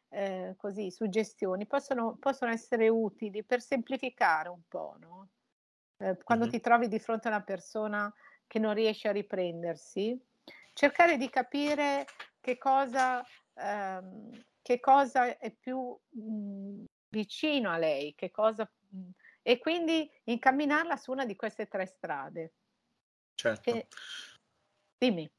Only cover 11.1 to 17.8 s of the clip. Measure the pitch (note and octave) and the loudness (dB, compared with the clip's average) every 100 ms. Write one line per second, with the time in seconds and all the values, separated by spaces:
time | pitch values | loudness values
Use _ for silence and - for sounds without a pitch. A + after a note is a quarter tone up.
11.1 | D4 C4 - B3 C#4+ D4 D4 C#4+ C#4 C#4 | 4 0 -2 -2 -2 0 2 0 0 -4
12.1 | - - _ - B3 C#4 C4+ C#4 C4 B3+ | -12 -20 _ -6 -2 2 2 2 2 2
13.1 | B3 B3 - _ - F#3 G#3 F#3+ F#3 F#3 | 0 -6 -16 _ -10 -6 -4 -6 -8 -12
14.1 | F#3 G#3+ A#3+ - _ - B3 - C#4 C4+ | -16 -18 -20 -20 _ -2 2 8 8 8
15.1 | C4 B3 - A#3 - - C4 B3 - _ | 4 2 0 -8 -8 -6 -6 -6 -10 _
16.1 | C4 A3 G#3+ G3+ G3 G3 G3+ G#3 _ _ | -14 -8 -8 -8 -10 -10 -12 -16 _ _
17.1 | A3 G3+ - D#4 C#4+ G#3+ E3 | -6 -6 -4 0 0 0 0